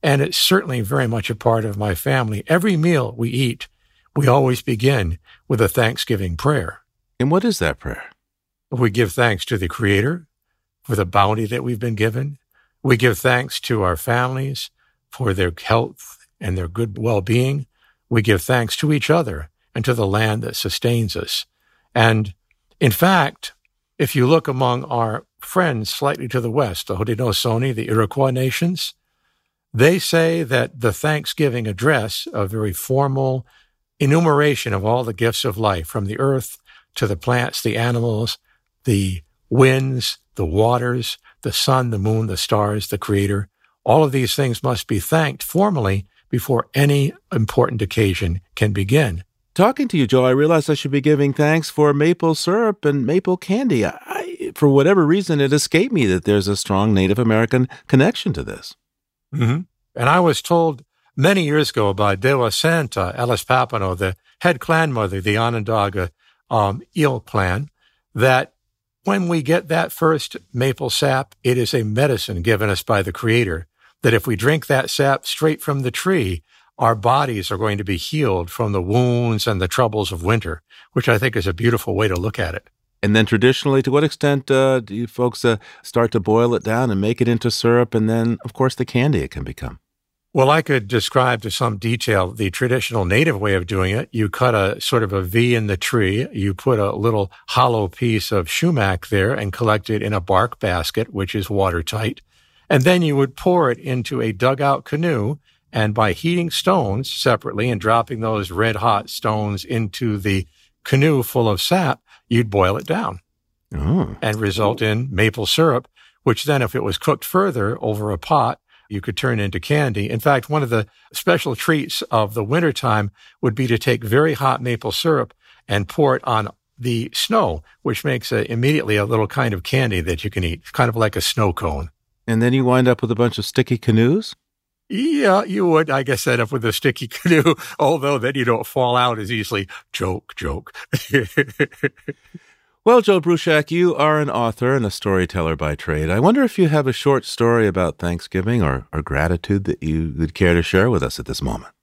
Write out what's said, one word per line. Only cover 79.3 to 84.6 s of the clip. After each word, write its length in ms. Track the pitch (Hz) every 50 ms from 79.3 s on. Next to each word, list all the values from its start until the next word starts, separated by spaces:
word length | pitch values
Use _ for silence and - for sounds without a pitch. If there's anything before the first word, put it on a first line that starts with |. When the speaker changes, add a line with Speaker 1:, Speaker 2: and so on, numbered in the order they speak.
| 113 104 -
Speaker 1:
and 160 | 120 107 92
the 60 | 92
troubles 440 | 90 - - 127 110 107 107 101 87
of 120 | 92 82 82
winter, 400 | 92 113 113 - 85 78 - _ _ _ - - _ _
which 140 | 131 120
I 120 | - 117 104
think 160 | 127 131 107
is 100 | 110 85
a 80 | 95 87
beautiful 420 | 82 113 120 117 110 - - 87
way 120 | 92 110
to 80 | 104 90
look 240 | 87 92 113 - -
at 160 | 104 85 -
it. 120 | - _ _ _ _ _ _ _ _ -
Speaker 2:
And 120 | 104 104
then 120 | 110 110
traditionally, 560 | - - 104 113 127 131 - - 143 135 135 127
to 80 | 135
what 120 | 127 143 156
extent, 460 | 151 - - - 143 143 139 131 -
uh, 300 | 135 131